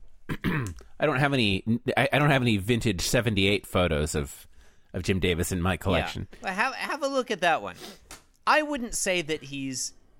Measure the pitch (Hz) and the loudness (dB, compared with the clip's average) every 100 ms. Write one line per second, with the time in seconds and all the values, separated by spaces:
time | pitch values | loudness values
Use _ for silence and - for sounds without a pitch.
0 | - - - - - 160 110 - - - | -16 -14 -8 -4 -2 -2 -4 -8 -14 -2
1 | 147 135 143 139 107 95 - 117 - 113 | 0 2 2 4 2 2 0 0 0 2
2 | 127 131 147 135 120 104 95 117 120 90 | 2 4 4 4 4 2 2 2 2 0
3 | - 127 113 98 95 101 - 98 87 76 | 0 2 2 4 4 2 0 2 2 2
4 | 78 78 69 - - - - - - - | 0 -2 -4 -8 -20 -20 -20 -20 -12 -6
5 | 87 95 90 82 85 92 87 87 - 85 | -2 0 2 0 0 0 0 0 0 0
6 | 90 92 92 - 196 185 254 220 - 311 | 0 -6 -10 -10 -6 -2 -2 -4 -6 -4
7 | 277 269 247 202 175 147 98 90 - 196 | -2 -2 -2 0 0 0 -2 -12 -14 -18
8 | - - _ _ - 294 302 294 233 - | -20 -20 _ _ 2 2 2 -4 -6 -4
9 | 202 180 151 156 135 139 135 127 - - | -2 0 -2 -4 -6 -8 -6 -6 -8 -10
10 | - - | -20 -16